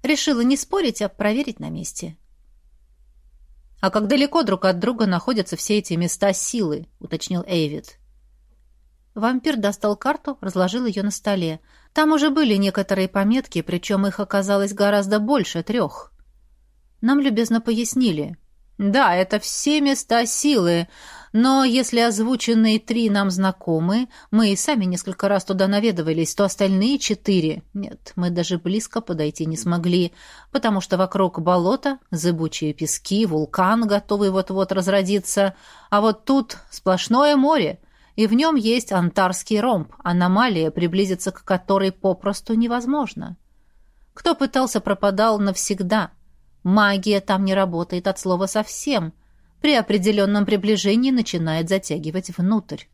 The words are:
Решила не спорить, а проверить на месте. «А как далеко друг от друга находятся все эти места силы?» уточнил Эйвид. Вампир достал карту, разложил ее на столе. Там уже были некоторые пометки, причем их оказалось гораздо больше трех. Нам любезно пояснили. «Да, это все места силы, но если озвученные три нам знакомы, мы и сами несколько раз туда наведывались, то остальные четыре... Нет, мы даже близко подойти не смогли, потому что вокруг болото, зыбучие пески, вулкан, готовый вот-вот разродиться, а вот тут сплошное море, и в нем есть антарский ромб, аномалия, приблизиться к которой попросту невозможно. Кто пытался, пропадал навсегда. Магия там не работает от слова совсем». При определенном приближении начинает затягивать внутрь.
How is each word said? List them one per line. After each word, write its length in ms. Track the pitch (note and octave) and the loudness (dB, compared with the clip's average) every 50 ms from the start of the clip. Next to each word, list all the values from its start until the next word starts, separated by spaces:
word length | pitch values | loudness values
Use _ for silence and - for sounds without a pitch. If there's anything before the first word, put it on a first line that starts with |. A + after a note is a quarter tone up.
Решила 400 | - B3+ D#4 C#4 - D#4+ C#4+ A#3 | 0 0 0 0 2 0 0 2
не 140 | A#3+ B3+ C#4 | 2 2 0
спорить, 460 | C#4 - _ - G4+ F#4 B3+ A3 - | 0 -2 _ -2 0 0 0 -2 -2
а 80 | G#3 G3 | -6 -6
проверить 500 | - - G#3+ G#3 G#3+ B3+ D4 C4+ A3 - | -4 -2 -2 -2 0 -2 -4 -6 -8 -10
на 100 | D#3+ D#3+ | -10 -10
месте. 480 | D#3+ E3 E3+ - - - - E3 D#3+ _ _ _ _ _ _ _ _ _ _ _ _ _ _ _ _ _ _ _ _ - _ - _ - - _ - - _ - - - | -10 -10 -10 -12 -12 -12 -12 -14 -14 _ _ _ _ _ _ _ _ _ _ _ _ _ _ _ _ _ _ _ _ -20 _ -20 _ -20 -20 _ -20 -20 _ -20 -12 -2
«А 100 | - F#3+ | -2 0
как 160 | - G#3+ G#3+ | 0 0 0
далеко 360 | G3 C4+ C4+ C#4 C#4+ - E4+ D#4 | 2 2 2 2 2 2 0 0
друг 220 | G#3 G3 F#3 - | 0 -2 0 0
от 140 | F#3+ F#3 F3 | 0 0 2
друга 260 | - A#3+ B3+ A3+ A3+ | 0 -2 0 0 0
находятся 520 | G3 F3+ E3+ - - B3+ A3 F#3 - - | 0 0 0 -2 -2 -2 -2 -2 -4 -6
все 200 | - - - G#3 G#3+ | -10 -4 -2 0 -2
эти 140 | G3 - F3 | 0 -2 -2
места 380 | E3 F3 E3+ - - - G3+ F#3+ | -2 -2 -2 -2 0 0 0 0
силы?» 540 | - - - - A#3+ G#3 D#3+ D3 D3 D#3+ _ _ _ | 0 -4 -6 -4 -2 -2 -2 -4 -6 -8 _ _ _
уточнил 440 | - - - D#3+ - - F3+ F3+ F3 | -12 -10 -10 -8 -6 -4 -6 -6 -4
Эйвид. 540 | - F3+ E3+ D#3 D3 D3 - - - - _ _ _ _ _ _ _ _ _ _ _ _ _ _ _ _ _ _ _ _ _ _ _ _ | -2 -2 -2 0 -2 -4 -8 -12 -16 -20 _ _ _ _ _ _ _ _ _ _ _ _ _ _ _ _ _ _ _ _ _ _ _ _
Вампир 440 | G#3+ G#3 A#3 B3+ B3+ - D#4 D4 | -2 -2 0 -2 0 -2 -2 -2
достал 380 | A#3 G3+ G3+ G3+ - - G#3 G#3 | 0 -2 -2 -2 -2 -2 -2 -2
карту, 420 | - - C4+ D4+ - _ - C4+ _ | -2 -2 -4 -4 -4 _ -10 -10 _
разложил 440 | - F#3+ F3+ - F#3 F#3 G3 A#3+ B3+ | -8 -6 -2 0 -2 0 0 -2 -4
ее 180 | A#3 F#3 G3 G3 | -2 -4 -2 -4
на 80 | G#3 | -4
столе. 480 | - - _ G#3+ G3+ F#3+ F3 D#3+ D#3 D#3+ _ _ _ _ _ _ _ | -4 -4 _ -2 -2 -2 -2 -4 -6 -8 _ _ _ _ _ _ _
Там 180 | - D#4 D#4 | 0 2 4
уже 180 | D#4 D4 C#4+ D#4 | 4 4 2 2
были 260 | C#4 D#4+ D#4 A#3+ G#3 | 2 2 2 2 2
некоторые 520 | G3 G3+ G3 F#3 - G3 - G3 F#3+ F#3+ | 2 2 0 0 -2 -2 -2 0 -2 -2
пометки, 540 | F#3 - G3 G3 G#3 A#3 C4 C4 - - F3 | -2 0 0 2 2 2 0 -2 -4 -6 -6
причем 460 | D#3+ - F3 F3 - - G#3 F#3+ G3 | -4 -2 -4 -4 -2 -2 0 0 0
их 120 | G3+ F#3 - | 0 -2 -4
оказалось 540 | G#3 - - G3+ G3 G3 G3+ G3 G3 G3 G3+ | -6 -2 0 -2 0 2 2 0 0 -2 0
гораздо 460 | G3+ G3+ G3+ G#3 G#3 G3+ F#3+ G#3 G#3+ | 0 2 2 2 2 2 2 0 0
больше 440 | G#3 A3 C#4+ - F#3 - - F3 E3 | 2 2 0 0 0 -2 -4 -6 -4
трех. 500 | - A3 B3 G3 C#3+ - - - - _ _ - _ _ _ _ _ _ _ _ _ _ _ _ _ _ _ | -2 -2 -2 -2 -2 -4 -12 -20 -20 _ _ -20 _ _ _ _ _ _ _ _ _ _ _ _ _ _ _
Нам 180 | - A#3 C#4 C#4+ | 0 2 2 2
любезно 420 | C#4 C#4 A3 G#3+ A#3 A3+ A3+ A3+ | 2 2 2 0 0 0 0 0
пояснили. 760 | A3+ - A#3 G#3+ A#3+ A3 - C4 B3+ A3 E3 D3+ D3 D3+ E3+ - _ _ _ _ _ _ _ | 0 0 -2 -2 -2 -2 0 0 2 2 0 0 -4 -6 -8 -14 _ _ _ _ _ _ _
«Да, 380 | - G3+ G3+ G3 C4+ C#4 G3+ F3 | -4 -2 2 2 4 4 4 4
это 240 | F3+ F#3 F#3 - G#3 | 2 0 0 -2 -4
все 400 | - - - - - D4 D4 D4+ | -4 -6 -8 -4 0 0 2 2
места 460 | C#4+ C#4 C#4 - - _ A#3 A#3 A#3+ | 2 2 0 -2 -2 _ 0 0 0
силы, 640 | A3+ - - - D4 D4 A#3 F3+ E3+ E3+ E3+ E3+ - - - - - - - - - | 0 -2 -2 0 2 2 4 4 2 2 2 0 -4 -10 -20 -20 -20 -20 -20 -20 -4
но 320 | - G#3+ A#3+ C4 C4+ C4+ C4+ | 0 2 4 4 4 4 4
если 360 | C4 A#3 C4 B3 - - A#3 | 4 2 2 0 0 0 2
озвученные 760 | A#3 A#3 A3 G3+ A3 A#3 C4 A#3 - - A3+ A3 A3 A3+ A3 A3 | 2 2 2 0 0 0 0 -2 0 2 2 4 4 4 2 0
три 300 | - - A#3+ A#3+ A#3 A3 | 0 -2 -2 0 0 2
нам 220 | G3+ G#3 G3+ G3 | 2 2 0 0
знакомы, 760 | F3+ F3+ F#3+ F#3+ F#3 - - - E3 D#3+ E3 F3 G3+ A#3 B3+ - - - - _ | 0 0 0 0 -2 -4 -4 -2 0 0 2 0 0 0 -2 -4 -8 -20 -12 _
мы 200 | - G#3+ A3+ G#3 | 2 2 4 4
и 60 | G3 | 2
сами 260 | F#3 - - D4+ A#3 G3 | 0 0 0 0 0 0
несколько 460 | F3+ F3+ F3 - - F#3 - - G3 | 0 -2 -4 -6 -8 -8 -2 0 0
раз 160 | G3+ F#3+ F3+ | 0 0 0
туда 220 | - G3 F#3 F#3+ | -2 0 0 2
наведывались, 680 | F#3+ G3+ G#3 G#3 A#3 G3 F3 D#3+ D#3+ D#3+ E3 E3 D#3+ - | 2 2 2 2 0 0 0 -2 -2 0 0 -2 -2 0
то 80 | - G3+ | 0 0
остальные 560 | F#3+ - - G3+ F#3+ F#3+ F#3+ G3+ B3 C#4 C#4 | 0 2 0 0 2 2 2 2 2 0 0
четыре... 640 | - - G#3+ - - - G3 F#3 D#3+ D#3 D#3 - - - _ | -2 -4 -4 -4 0 2 2 2 2 0 -4 -4 -10 -12 _
Нет, 380 | G3+ G3 - - - - - - | -10 -10 -10 -14 -18 -20 -12 -6
мы 140 | - F3+ F3+ | -4 -4 -2
даже 260 | F3 F3 E3+ - F3+ | -2 -2 -2 -2 -4
близко 420 | E3+ E3+ F3 F#3 A3 G#3+ - - F#3 | -4 -2 -2 -4 -2 -4 -4 -8 -8
подойти 460 | - - F3 D#3 D3+ D3+ D#3 - D#3+ | -6 -6 -4 -4 -4 -4 -4 -4 -6
не 100 | D#3 D#3+ | -6 -6
смогли, 560 | D#3 - F3+ F3 F3 E3 F3+ F3 F3+ F3 E3+ - - - - - - - _ | -4 -2 -2 -2 0 0 2 2 2 0 0 -4 -12 -20 -20 -20 -20 -20 _
потому 300 | - C#4 - A#3 G#3 F#3+ | -6 -2 0 0 0 0
что 160 | F3 - - | -2 -2 0
вокруг 440 | F3+ F#3+ F#3 - G3+ F#3+ F3+ - - | 0 0 0 2 0 0 0 0 -2
болото, 580 | D#3+ F3 F3+ F3+ E3+ F#3 A#3+ C4+ - C#4+ C#4 C4 _ _ | 0 2 2 2 2 2 0 0 -2 -4 -6 -6 _ _
зыбучие 600 | - E3 D3+ F3 F3 D#3+ E3 D#3+ - - D#3+ D3+ D3 | -8 -2 0 0 0 0 -2 -4 -4 -4 -6 -6 -4
пески, 520 | - D#3+ D3+ - - _ - G3 G#3 A3+ | -4 -4 -6 -6 -6 _ -2 0 0 0
вулкан, 600 | G3 D#3+ D#3 D#3 D3 - - F#3 F#3 A3 A3+ A#3 | 0 0 -2 -2 -2 0 0 2 2 2 2 2
готовый 420 | G#3 G3+ G3+ G3+ - G#3 G3+ G#3 G3 | 0 0 -2 0 -2 -2 0 0 0
вот-вот 440 | F#3 F#3+ F#3 - F#3+ F#3+ F#3+ F#3 F#3+ | 0 0 -2 -2 -2 -2 -2 0 0
разродиться, 840 | F#3+ F3+ F#3+ F#3+ G3+ G3 F3+ G3+ G3+ F#3 - - G3+ G3 F#3+ G3 - - - - - - _ | -2 0 2 2 2 2 2 0 -2 -2 -2 0 0 0 0 -2 -6 -20 -20 -20 -20 -6 _
а 120 | - G#3 | 0 2
вот 240 | G#3 A3 G#3 G#3+ _ | 2 2 0 0 _
тут 320 | - C4+ C#4 B3+ - - - - - | 0 0 0 0 -2 -10 -18 -18 -20
сплошное 680 | - - _ F#3+ F#3 F3+ - - A3+ B3 C#4+ D4 D4 | -20 -6 _ 0 0 0 0 0 2 4 4 4 4
море, 420 | C#4 C4 C#4+ D#4+ D4 F#3+ D3+ - - _ _ _ _ _ _ _ | 4 4 4 2 2 0 -2 -4 -8 _ _ _ _ _ _ _
и 100 | - G#3+ | 0 0
в 60 | G#3 A3 | 2 4
нем 220 | A#3+ D4+ E4 D#4+ | 2 2 4 2
есть 360 | C4+ G#3 A3 A#3 B3 - - | 2 2 2 0 0 -2 -2
антарский 720 | - F#3 F3 E3+ - - F#3+ F#3 F#3 - - - A3 G#3 | -2 0 0 0 2 2 2 2 0 -4 -4 -2 -2 0
ромб, 320 | G#3 B3+ A#3+ F#3 D#3 - - - - | 2 2 0 0 -2 -6 -12 -8 -4
аномалия, 680 | F3 F3 F3+ F3+ F3+ F#3 G3+ B3 B3+ G3+ E3 D#3+ D#3+ | -2 0 2 2 4 4 2 2 2 2 0 0 -2
приблизиться 600 | - - F3 E3+ E3+ F#3+ G3+ F#3 F#3 F3+ - G3 | -2 -2 -2 0 0 0 0 0 -2 -4 -4 -8
к 140 | F3+ - _ | -8 -10 _
которой 480 | - F#3+ F3+ - - G3 G3 F#3+ F#3+ F#3 | -2 -2 -2 0 0 0 2 2 0 -4
попросту 600 | - - G3 F#3 - - G3+ G3 - - - A3+ | -2 -2 -2 -2 0 -2 -6 -6 -6 -6 -2 0
невозможно. 840 | A3 A#3 A#3 A#3+ A#3+ A#3 A#3+ C#4+ D4+ C4+ - - - - - F3 _ _ _ _ _ _ _ _ _ _ _ _ _ - _ _ | 0 0 0 -2 -4 -2 -2 -2 -2 -2 -4 -8 -12 -12 -12 -14 _ _ _ _ _ _ _ _ _ _ _ _ _ -20 _ _
Кто 220 | - - F4 D#4+ | -4 -2 -2 0
пытался, 460 | - C#4 C4 - C4+ C4 A#3 - A3 | 0 0 -2 0 0 -2 0 -2 -4
пропадал 580 | - - G3+ F#3+ - G3+ G3 F#3+ G#3+ A3+ A3 G#3 | -2 -2 -2 0 0 0 2 2 2 2 2 2
навсегда. 720 | G3+ G3 F#3 - - - G#3 F#3+ F#3+ F3+ G#3 A3 F3+ - - - _ _ _ _ _ _ _ _ _ | 0 -2 -2 -4 -4 -4 -4 -4 -2 0 0 0 0 -2 -8 -20 _ _ _ _ _ _ _ _ _
Магия 560 | F3 F#3+ G#3+ G#3 G3+ G3+ G3 F#3 G#3+ G#3 G3 | 2 4 4 4 4 2 0 0 0 0 0
там 240 | F#3+ - G3+ F#3+ G3 | 2 0 0 0 2
не 80 | F#3+ F#3+ | 2 2
работает 540 | G3 F#3+ F#3 F3 E3 E3+ - - F3+ F3 | 2 2 0 0 -4 -4 -4 -4 -4 -2
от 100 | G3 F#3+ | -2 -4
слова 300 | - - F#3+ F#3 F3 G3 | -2 -2 -2 0 0 -2
совсем». 640 | F#3+ - G#3+ G#3+ - - - - D4 C#4 G#3+ E3+ D#3+ - _ _ _ _ _ _ _ _ _ - | -2 -2 -4 -4 -4 -8 -8 -4 -2 -2 -2 -2 -4 -10 _ _ _ _ _ _ _ _ _ 0
При 80 | D4+ D4 | 2 2
определенном 720 | A#3+ G#3 - G3 G#3 F3+ G#3+ G#3+ G3+ G3 G3 G3+ G#3 G3+ | 2 2 2 0 2 2 2 2 2 2 2 2 2 2
приближении 640 | G3 A3 G3+ F#3 G#3 G#3+ G3 - G3+ G3+ A3+ B3+ C4+ | 2 0 0 2 0 0 2 2 2 2 2 2 2
начинает 600 | C4 B3 A3 - - F3 E3 D#3+ D#3 D#3+ E3 E3 | 2 0 0 -2 -2 -4 -2 -2 -2 -2 -2 0
затягивать 600 | G3 G3 - - D#3 E3 D3+ D#3 D#3 F#3 F#3 - F3 | -2 -2 -2 -4 -6 -6 -6 -6 -6 -6 -8 -8 -6
внутрь. 460 | - F3 F#3 A3 A3 G#3 - - - - _ | -2 0 0 0 0 -2 -6 -14 -16 -16 _